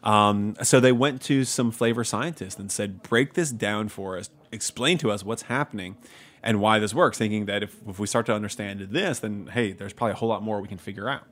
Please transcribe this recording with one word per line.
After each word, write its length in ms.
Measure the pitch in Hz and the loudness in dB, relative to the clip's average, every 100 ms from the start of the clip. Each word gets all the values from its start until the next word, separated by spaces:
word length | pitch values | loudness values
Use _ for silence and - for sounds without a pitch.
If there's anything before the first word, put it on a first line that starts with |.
Um, 520 | - 107 104 101 104 - | 6 6 6 4 -2 -2
so 200 | 123 135 | 4 6
they 100 | 127 | 8
went 300 | 120 139 131 | 6 2 -2
to 220 | - 139 127 | 0 0 2
some 260 | - 120 | 0 -2
flavor 320 | 110 117 117 | 2 0 0
scientists 560 | 113 107 139 131 98 - | -2 -2 -4 -6 -12 -10
and 100 | 101 | -8
said, 320 | - 104 92 | -6 -6 -8
"Break 320 | - 117 143 | 2 2 4
this 160 | - 156 | 0 -2
down 380 | 113 104 104 107 | -2 -2 0 -4
for 300 | - 95 92 | -6 -8 -8
us. 120 | 104 _ _ | -10 _ _
Explain 460 | 110 - - 131 175 | -8 -8 -2 0 2
to 100 | 117 | 0
us 140 | 101 | -2
what's 200 | 98 113 | -4 -8
happening 520 | - 127 147 101 90 104 - - - _ | -4 -4 -2 -6 -10 -14 -20 -20 -20 _
and 160 | 113 107 | 0 2
why 200 | 107 110 | 4 4
this 140 | 107 | 4
works," 240 | 123 156 - | 2 2 2
thinking 280 | 110 107 101 | -2 0 -2
that 180 | 101 | -2
if, 140 | 104 - 110 | -4 -10 -14
if 100 | 95 | -6
we 80 | 104 | 0
start 200 | 117 113 | 0 2
to 80 | |
understand 480 | 107 104 - 101 98 95 | -2 -2 -8 -10 -10 -6
this, 280 | 131 196 127 | -2 -2 -2
then, 280 | 113 104 - | -6 -6 -4
hey, 180 | 123 110 | -2 -2
there's 220 | 92 98 | -4 -12
probably 180 | - 117 | -2 -2
a 40 | 95 | 0
whole 100 | 113 | -2
lot 140 | 107 | -2
more 160 | 107 104 | -2 -4
we 80 | 95 | -6
can 100 | 95 | -12
figure 300 | - 98 110 | -12 -8 -6
out. 160 | 139 - | -6 -8